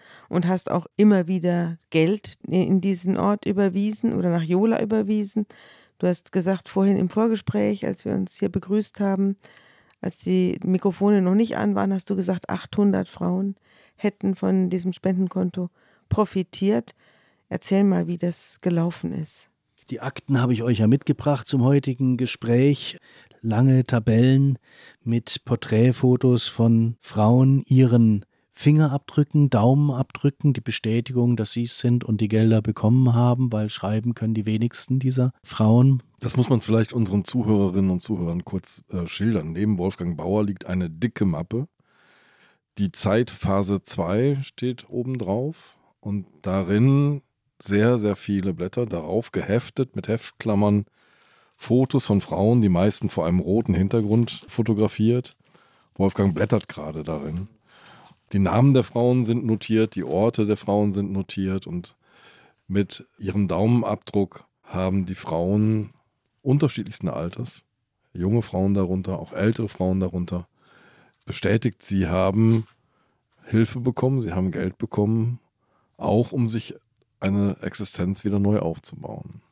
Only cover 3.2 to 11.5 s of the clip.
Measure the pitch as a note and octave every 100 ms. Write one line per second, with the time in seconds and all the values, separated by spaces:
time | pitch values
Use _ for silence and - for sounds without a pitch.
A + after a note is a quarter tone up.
3.2 | G3 G#3 - G3 G3 F#3 G#3 G#3+ A3+ -
4.2 | F3+ E3+ D#3+ F3+ A3+ A3+ G#3+ G#3+ G3+ G#3+
5.2 | G3+ A3 G#3 - - - _ _ F3+ F3
6.2 | - F#3+ F3+ F#3 - G3 G3 G3 F3+ G#3+
7.2 | A3+ A3 - G#3 G#3 G3+ - F#3+ G3+ G3
8.2 | F#3+ - G3 F#3+ F#3 G#3 G#3 - G3 F#3+
9.2 | G3 G3 - - _ _ _ _ - -
10.2 | - F#3 F3+ - F#3 F#3 G3 F3 G3+ G3+
11.2 | F3+ G3 A3+